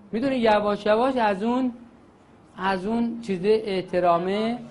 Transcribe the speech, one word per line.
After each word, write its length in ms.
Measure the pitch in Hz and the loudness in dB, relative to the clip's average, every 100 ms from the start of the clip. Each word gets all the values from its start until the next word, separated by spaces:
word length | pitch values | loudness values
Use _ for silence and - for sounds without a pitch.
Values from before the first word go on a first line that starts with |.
| - | -8
می‌دونی 240 | 214 269 262 | -4 -2 2
یواش 500 | 226 208 202 208 208 | 4 4 2 0 2
یواش 300 | 220 262 254 | 2 2 2
از 280 | 214 190 | 0 0
اون، 280 | 226 247 254 233 - - - _ _ - - - | 0 0 -2 -6 -16 -20 -20 _ _ -20 -20 -6
از 280 | 190 190 196 | -2 -2 -2
اون 360 | 233 233 233 | -2 -2 -4
چیز 180 | - 185 | -4 -2
احترامه، 1120 | 202 220 220 185 180 185 175 170 180 208 226 240 - | 2 2 0 -4 -2 0 2 2 0 -2 -2 -4 -10